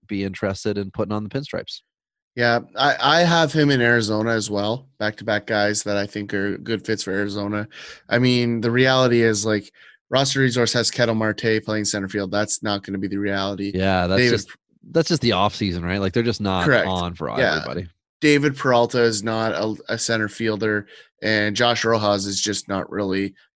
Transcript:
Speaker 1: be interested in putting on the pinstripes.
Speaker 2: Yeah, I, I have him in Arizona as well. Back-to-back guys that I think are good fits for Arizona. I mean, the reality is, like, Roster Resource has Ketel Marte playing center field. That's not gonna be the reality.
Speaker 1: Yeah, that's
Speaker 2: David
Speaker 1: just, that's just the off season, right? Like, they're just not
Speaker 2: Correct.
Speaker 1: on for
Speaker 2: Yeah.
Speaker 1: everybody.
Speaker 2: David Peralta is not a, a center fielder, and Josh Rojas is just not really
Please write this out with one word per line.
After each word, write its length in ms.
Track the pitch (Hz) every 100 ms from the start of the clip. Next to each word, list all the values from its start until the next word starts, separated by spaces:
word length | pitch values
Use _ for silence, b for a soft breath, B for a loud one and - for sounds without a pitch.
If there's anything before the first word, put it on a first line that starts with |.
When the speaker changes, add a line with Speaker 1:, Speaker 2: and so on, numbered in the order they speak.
| -
Speaker 1:
be 200 | 101 98
interested 520 | 92 101 95 110 101
in 140 | 98
putting 220 | - 101
on 100 | 107
the 60 | 107
pinstripes. 500 | - 147 - - - _ _ _ _ _ 120
Speaker 2:
Yeah, 240 | 120 117 - 107
I, 200 | 139 -
I 180 | 131 160
have 300 | 170 170 156
him 180 | 156 143
in 120 | 131
Arizona 480 | 120 120 107 107 113
as 180 | 113 101
well. 380 | 101 104 123 - -
Back-to-back 460 | 107 - 107 104 -
guys 360 | 107 104 107
that 140 | 107 101
I 80 | 101
think 280 | 107 101
are 240 | 101 101 -
good 280 | - 107 -
fits 180 | 104
for 80 | -
Arizona. 560 | 95 104 101 101 104 104 B B B -
I 120 | 117
mean, 420 | 123 123 120 117
the 100 | 117
reality 520 | 123 131 131 127 120
is, 220 | 113 104 107
like, 240 | 107 - B B B _
Roster 300 | 127 135 139
Resource 320 | 131 120 117
has 160 | 123 110
Ketel 240 | - 117 110
Marte 460 | 110 107 113 110 110
playing 200 | 107 101
center 220 | 104 98
field. 240 | 104 95
That's 320 | 104 107 -
not 200 | 110 101
gonna 160 | 98 98
be 80 | 95
the 80 | 98
reality. 540 | 101 98 98 98 101
Speaker 1:
Yeah, 340 | 92 95 92 87
that's 120 | 98
Speaker 2:
David 100 | 123
Speaker 1:
just, 180 | 113 - - _ _ -
that's 180 | 165 156
just 120 | 165
the 120 | 117
off 200 | 92 101
season, 300 | - 101 87
right? 160 | 87 98
Like, 140 | 95
they're 100 | 120
just 160 | 117 107
not 260 | 104 92 87
Speaker 2:
Correct. 220 | 117 92
Speaker 1:
on 260 | 90 87
for 160 | 85 69
Speaker 2:
Yeah. 260 | 55 110 76
Speaker 1:
everybody. 320 | 62 78 87 _ _ _
Speaker 2:
David 340 | 147 143 147 135
Peralta 460 | 135 120 117 127
is 200 | 117 104
not 280 | 110 110 113
a, 220 | 80 110 101 -
a 40 | 113
center 320 | - 113 107
fielder, 580 | - 113 104 107 104 101 B B _
and 340 | 107 107 104 104
Josh 280 | 120 117
Rojas 420 | 113 113 104 101 98
is 140 | 95
just 300 | 104 101 -
not 200 | 95 -
really 440 | 98 98 95 98 b b